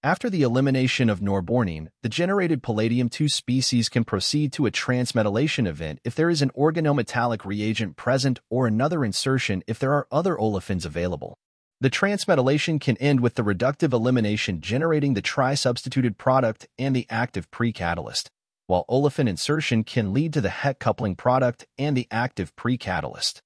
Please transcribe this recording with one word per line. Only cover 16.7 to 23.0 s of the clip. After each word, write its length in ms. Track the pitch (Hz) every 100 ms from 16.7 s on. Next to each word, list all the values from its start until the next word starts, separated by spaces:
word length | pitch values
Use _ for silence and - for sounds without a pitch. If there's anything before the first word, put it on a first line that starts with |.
| -
and 160 | 135
the 140 | 127 117
active 400 | 110 120 - 85
precatalyst, 760 | - 117 110 85 85 62 - - _ _ _ _
while 180 | 90 -
olefin 380 | 127 143 139 127
insertion 580 | 87 - 156 151 117 107
can 280 | - 104
lead 200 | 104 160
to 80 | 151
the 80 | 98
Het 300 | - 143 135
coupling 360 | - 104 110 90
product 500 | 123 127 127 120 - -
and 180 | 143 135
the 120 | 120
active 460 | 110 123 - 87 -
precatalyst. 840 | - 123 - 90